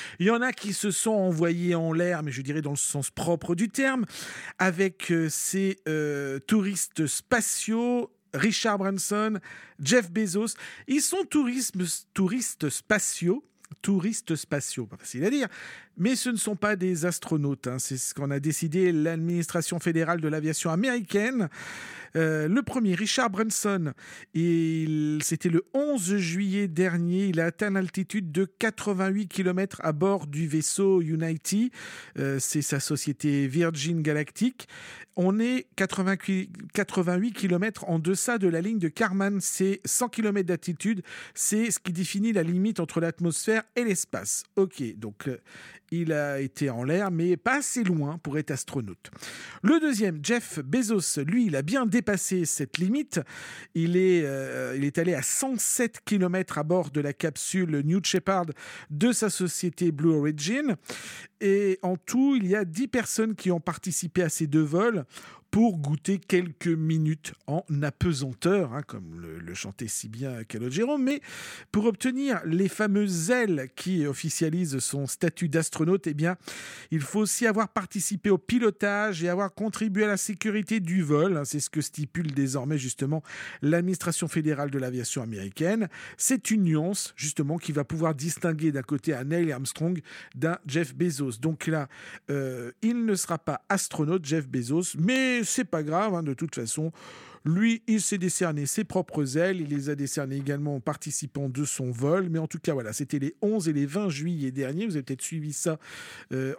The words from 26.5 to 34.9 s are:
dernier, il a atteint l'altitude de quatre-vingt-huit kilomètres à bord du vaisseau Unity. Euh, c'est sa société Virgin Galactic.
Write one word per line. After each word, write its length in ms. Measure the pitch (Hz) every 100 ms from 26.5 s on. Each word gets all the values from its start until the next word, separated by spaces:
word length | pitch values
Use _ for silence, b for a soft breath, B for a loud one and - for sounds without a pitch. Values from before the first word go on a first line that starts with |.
| 196 202
dernier, 580 | 156 185 170 170 180 196
il 140 | 165
a 60 | 165
atteint 260 | - 208
l'altitude 600 | 196 185 - 185 214 175
de 140 | 156 190
quatre-vingt-huit 840 | - 226 214 208 185 190 196 196
kilomètres 540 | - 180 180 190 -
à 80 | 160
bord 360 | 151 190 196 151
du 200 | 143 165
vaisseau 540 | 156 151 - 196 190
Unity. 720 | 160 160 160 160 - 202 247 B B B B -
Euh, 180 | 139 135
c'est 220 | - 151
sa 180 | 135 139
société 680 | - 147 - 135 151 143 135
Virgin 560 | 147 170 156 151 170
Galactic. 640 | 151 151 147 - 247 - - B B